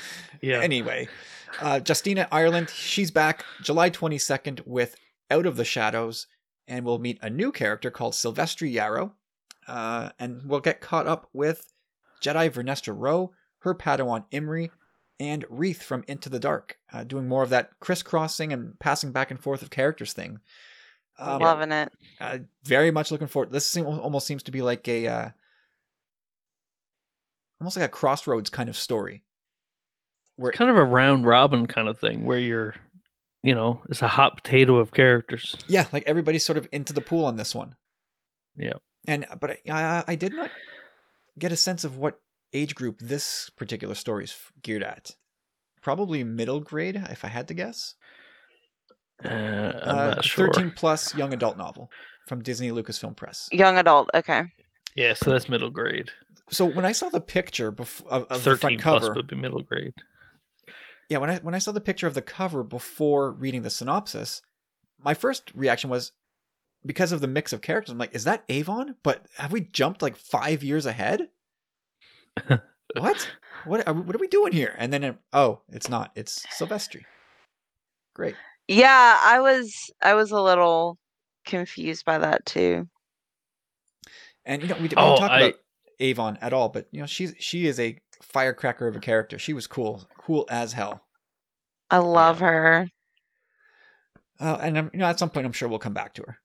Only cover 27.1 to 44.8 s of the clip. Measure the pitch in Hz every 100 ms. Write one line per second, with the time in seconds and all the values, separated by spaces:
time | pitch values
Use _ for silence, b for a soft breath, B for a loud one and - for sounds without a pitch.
27.1 | _ _ _ _ - 170 190 147 - 139
28.1 | 143 147 117 101 - 117 - - 110 95
29.1 | 101 _ _ _ _ _ _ _ _ _
30.1 | _ _ - 123 - 247 214 131 127 135
31.1 | 135 117 120 143 143 117 117 110 110 110
32.1 | 110 117 123 123 113 110 - - _ _
33.1 | _ _ _ 131 117 117 120 - 135 120
34.1 | - 139 - - 131 131 123 110 - 131
35.1 | 120 - 117 - - - 190 - 143 147
36.1 | 165 156 156 - 151 - 143 135 143 -
37.1 | 170 143 113 107 120 123 - _ _ _
38.1 | _ _ _ _ 143 - - _ _ -
39.1 | 147 - 175 143 - - 156 160 175 160
40.1 | 160 190 320 - b b b b b b
41.1 | b b 147 175 165 185 175 151 131 143
42.1 | - _ _ _ 139 147 - 123 110 117
43.1 | 147 - - - - 98 107 104 101 -
44.1 | 104 - - - _ - 107